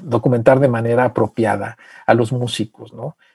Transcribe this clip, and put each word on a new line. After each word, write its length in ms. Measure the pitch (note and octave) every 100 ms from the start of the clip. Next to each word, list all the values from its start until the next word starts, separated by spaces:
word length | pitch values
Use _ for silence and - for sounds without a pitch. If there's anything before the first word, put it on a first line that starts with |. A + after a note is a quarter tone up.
documentar 560 | D#3+ B2 C3+ B2 A#2 C3
de 80 | C#3
manera 380 | A#2 A#2 A#2+
apropiada 720 | B2+ - G2+ - G#2+ G2+ G2 - - -
a 100 | -
los 180 | A#2 A2+
músicos, 600 | B2+ A#2+ - G#2+ - A#2
¿no? 240 | A#2 B2+ - _